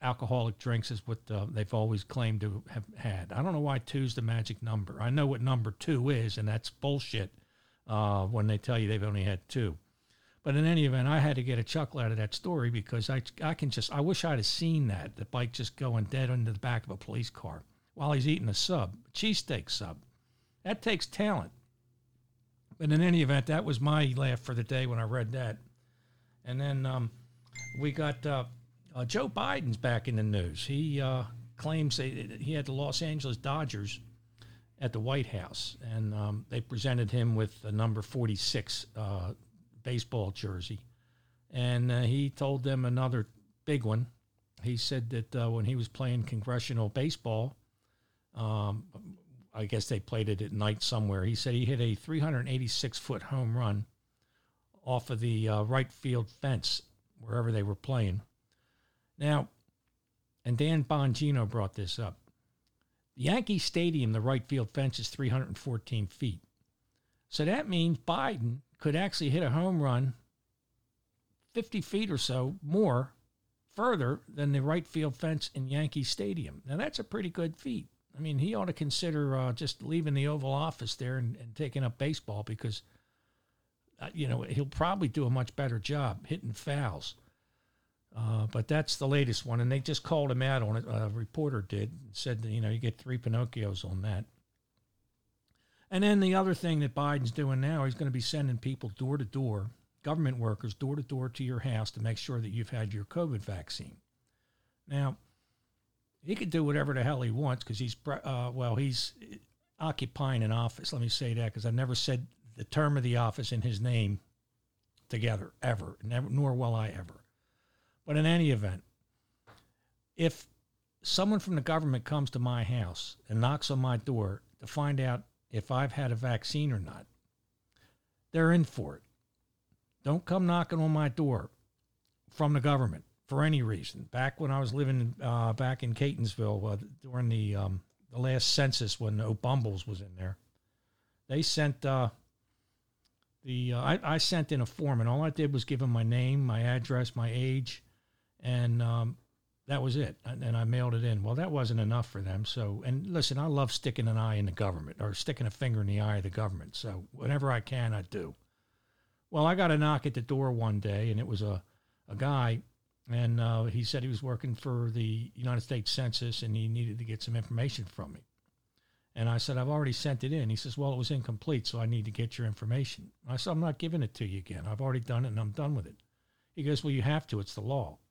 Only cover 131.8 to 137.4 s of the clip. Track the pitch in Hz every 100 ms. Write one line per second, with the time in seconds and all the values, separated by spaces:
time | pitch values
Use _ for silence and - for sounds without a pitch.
131.8 | _ _ _ _ _ - 147 147 143 139
132.8 | 113 78 - _ - 135 156 147 113 95
133.8 | 65 - - 123 135 - 147 135 123 135
134.8 | 135 131 117 - 123 117 113 110 127 127
135.8 | 120 110 143 - 113 - 107 104 107 101
136.8 | 104 - 131 123 120 113